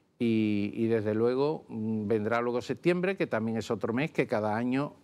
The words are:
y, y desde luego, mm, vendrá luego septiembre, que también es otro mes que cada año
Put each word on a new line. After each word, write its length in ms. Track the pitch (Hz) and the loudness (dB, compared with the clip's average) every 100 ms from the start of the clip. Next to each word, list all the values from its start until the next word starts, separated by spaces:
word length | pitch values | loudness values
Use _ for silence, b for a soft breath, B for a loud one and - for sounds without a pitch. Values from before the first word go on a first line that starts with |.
| b - | b -2
y, 540 | 117 110 107 101 101 - | 2 2 2 0 -2 -2
y 120 | 113 | 0
desde 260 | 113 104 107 | 2 2 2
luego, 500 | 117 127 143 160 - | 2 2 0 -2 -8
mm, 380 | 113 110 110 104 | -6 -4 -2 0
vendrá 340 | 113 107 117 | 0 2 0
luego 200 | 120 120 | 0 -2
septiembre, 540 | - 123 165 180 180 190 | -4 -2 0 0 0 -2
que 100 | 151 | 0
también 300 | 110 113 113 | 0 0 -2
es 120 | 110 | -2
otro 220 | 110 117 | -2 -2
mes 180 | 117 156 | -2 -2
que 140 | - 131 | -2 0
cada 280 | 113 107 107 | 0 0 0
año 380 | 123 131 147 - | 0 0 -2 -8